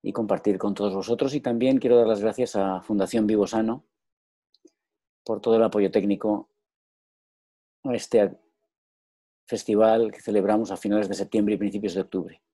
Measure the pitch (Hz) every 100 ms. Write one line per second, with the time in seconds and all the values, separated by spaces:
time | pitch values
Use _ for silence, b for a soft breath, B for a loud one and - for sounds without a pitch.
0 | 101 101 107 95 - 92 104 98 101 95
1 | 95 117 135 143 135 117 131 131 127 120
2 | 113 107 107 104 123 104 98 92 - 104
3 | 95 117 107 107 98 113 113 120 _ _
4 | _ _ _ _ _ _ _ _ _ _
5 | _ _ - 107 117 113 110 107 98 107
6 | 101 101 107 104 - _ _ _ _ _
7 | _ _ _ _ _ _ _ _ 139 120
8 | - 117 101 - _ _ _ _ _ _
9 | _ _ _ _ _ 110 - 104 110 113
10 | 113 - - 104 98 110 110 95 104 104
11 | 98 95 98 110 104 101 101 104 101 90
12 | 92 95 85 - _